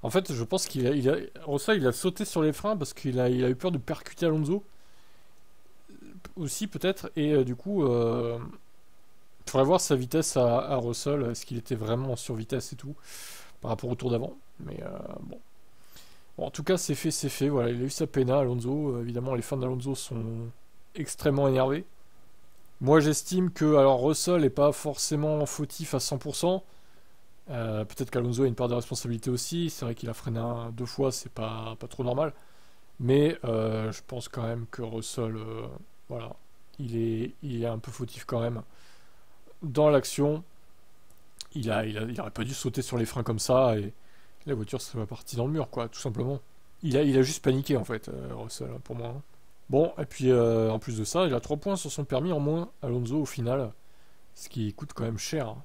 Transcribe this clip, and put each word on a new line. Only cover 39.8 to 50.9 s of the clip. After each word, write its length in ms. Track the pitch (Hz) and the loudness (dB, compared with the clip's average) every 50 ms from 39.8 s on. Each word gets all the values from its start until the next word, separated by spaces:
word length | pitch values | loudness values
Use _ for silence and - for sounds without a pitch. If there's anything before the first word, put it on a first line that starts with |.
| 151 151 | 8 8
l'action. 520 | 147 139 - - - - 143 147 151 156 170 - - - - - - - - - - - - - - - - - - - - - - | 8 8 6 4 0 2 2 2 2 0 -4 -10 -16 -18 -16 -16 -16 -16 -16 -18 -18 -16 -16 -16 -16 -16 -16 -18 -16 -16 -16 -10 -8
Il 160 | 156 120 110 | -4 -2 0
a, 160 | 107 - 113 | 0 2 0
il 140 | 107 107 107 | 0 -2 -4
a, 20 | |
il 180 | 110 117 120 113 | -4 -4 -4 -6
aurait 120 | - 107 | -6 -6
pas 120 | - - 110 | -4 -4 -4
dû 120 | 120 135 | -4 -4
sauter 260 | - - 131 113 - | -2 -4 -2 -2 -2
sur 160 | 127 - - 120 | -4 0 0 0
les 80 | 110 | 0
freins 160 | 110 - 131 | 0 0 -4
comme 160 | 117 - 113 107 | -2 0 0 -2
ça 400 | - - 131 127 131 123 113 107 | 2 6 6 8 8 6 4 4
et 160 | 101 98 - - - - - - - - - - - 151 | 0 -4 -6 -10 -16 -16 -16 -16 -16 -16 -16 -14 -6 -4
la 80 | 143 | -4
voiture 260 | 117 107 - - 127 | -4 -2 -4 -4 -6
serait 240 | - - - 120 107 | -6 -6 -6 -6 -4
partie 300 | 104 123 113 - - - | -4 -6 -12 -10 -8 -2
dans 100 | 117 117 | -2 0
le 60 | 135 | 0
mur, 180 | 151 160 139 - | 0 0 -2 -2
quoi, 180 | - 127 117 113 | -2 -4 -4 -4
tout 120 | - - | -6 -6
simplement. 400 | - 139 107 123 123 127 139 131 - - - - - - - - | -6 -4 -2 -2 -2 -2 -2 -4 -6 -12 -18 -20 -18 -18 -16 -4
Il 160 | - 156 123 135 | -2 2 4 6
a, 60 | 151 | 6
il 120 | 143 131 | 6 8
a 60 | 131 | 8
juste 220 | 131 131 160 - - | 6 6 4 0 2
paniqué 340 | 131 131 131 139 - 147 127 | 2 2 2 2 2 2 2
en 60 | - | 2
fait, 260 | - 120 110 - - | 0 -4 -6 -6 -8
euh, 240 | - 131 131 131 123 | -8 -8 -8 -8 -8
Russell, 380 | 113 110 110 - - 127 127 123 | -8 -8 -10 -8 -8 -8 -8 -8
hein, 60 | 127 127 | -10 -10
pour 120 | - 123 | -10 -8
moi, 140 | 120 117 117 | -8 -6 -8
hein. 120 | 120 143 - - - - - - - - - - | -8 -10 -12 -12 -16 -18 -16 -18 -18 -18 -6 2
Bon, 240 | 131 135 156 170 - - | 4 6 6 4 2 -4
et 60 | 156 | -8
puis, 260 | - - - 135 127 | -8 -4 2 6 8
euh, 400 | 127 120 117 117 113 113 113 110 | 8 8 8 6 6 6 4 4
en 80 | 110 107 | 2 0
plus 180 | - - | -2 -4